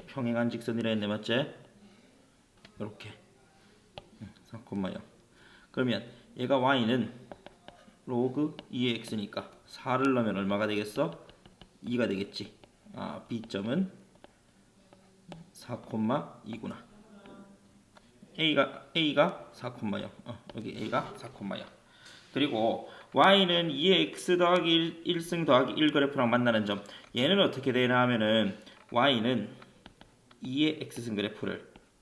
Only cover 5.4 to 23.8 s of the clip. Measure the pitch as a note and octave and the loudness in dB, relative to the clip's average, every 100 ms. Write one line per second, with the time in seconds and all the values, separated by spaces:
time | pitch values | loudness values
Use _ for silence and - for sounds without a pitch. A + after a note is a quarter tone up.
5.4 | - - - - B2+ G2+ - - - - | -20 -20 -6 -2 0 -2 -6 -18 -16 -6
6.4 | B2 C#3 B2+ C3+ A2 B2+ A2+ - - - | 0 2 4 2 2 2 0 -8 -20 -20
7.4 | - - - - - _ - B2 B2+ C3 | -20 -20 -20 -20 -20 _ -6 -2 -2 -2
8.4 | D3+ D#3 - C3 B2 A#2 - A2 G2+ - | -4 -6 -10 -2 -2 -2 -6 -6 -6 -8
9.4 | - - - - C3 B2+ C3+ B2+ A2 F#2+ | -12 -14 -20 -12 -2 0 2 2 2 0
10.4 | G2 G2+ G#2+ G#2 G#2 - D#3+ E3 - - | 0 0 0 -2 -4 -2 -4 -6 -20 -20
11.4 | - - - _ - B2 A2 G2 G2 - | -20 -20 -20 _ -4 0 0 -2 -6 -10
12.4 | - - - _ - - F#2 D2+ - A#2 | -14 -16 -20 _ -18 -12 -10 -10 -8 -10
13.4 | - G2 G#2+ D#3 F#3 - - - - _ | -6 -6 -2 0 -2 -6 -20 -20 -20 _
14.4 | _ _ _ _ _ - _ _ - - | _ _ _ _ _ -20 _ _ -20 -20
15.4 | - - - A#2 - A2+ A2 C#3+ D#3+ - | -20 -18 -12 -12 -6 -2 0 -2 -4 -14
16.4 | - A#2 - - - - - - - - | -14 -12 -12 -12 -18 -20 -20 -20 -20 -20
17.4 | - - - - _ - - _ - - | -20 -20 -20 -20 _ -20 -20 _ -14 -2
18.4 | D#3+ D3 C3 - - E3+ D#3 C#3 E3 - | 2 2 0 -4 -6 -2 2 4 2 0
19.4 | - - B2 - A2 G2+ G2 - - A2 | -14 -14 -12 -8 -6 -4 -8 -12 -16 -16
20.4 | - A#2 A2 - G#2+ B2 D3 - A2+ - | -14 -12 -12 -8 -4 -4 -4 -10 -16 -12
21.4 | G2 F#2 - - _ - - - - - | -10 -10 -12 -20 _ -20 -20 -20 -8 -2
22.4 | C#3+ A2+ A2+ - - - - - E3+ G3 | -2 0 0 0 -6 -18 -2 4 6 6
23.4 | F#3 F3 E3 C#3 | 4 2 0 2